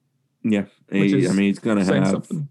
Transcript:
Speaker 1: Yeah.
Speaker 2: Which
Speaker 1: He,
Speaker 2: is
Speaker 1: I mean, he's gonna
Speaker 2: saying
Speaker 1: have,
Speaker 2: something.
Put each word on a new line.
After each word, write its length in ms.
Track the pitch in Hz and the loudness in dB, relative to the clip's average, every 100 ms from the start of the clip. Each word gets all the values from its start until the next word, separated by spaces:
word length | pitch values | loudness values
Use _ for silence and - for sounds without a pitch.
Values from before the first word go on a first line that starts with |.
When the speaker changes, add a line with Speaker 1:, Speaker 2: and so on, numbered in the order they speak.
| _ _ _ _ | _ _ _ _
Speaker 1:
Yeah. 200 | 117 101 98 _ - | -2 -2 -4 _ -6
Speaker 2:
Which 220 | 98 98 | -2 2
Speaker 1:
He, 80 | 98 | 2
Speaker 2:
is 120 | 90 | 2
Speaker 1:
I 40 | |
mean, 120 | 98 101 | 2 0
he's 100 | 98 | 0
gonna 260 | 113 104 | -2 0
Speaker 2:
saying 180 | 92 98 | 2 2
Speaker 1:
have, 60 | 95 | 0
Speaker 2:
something. 360 | - - 160 143 | -2 -6 -8 -10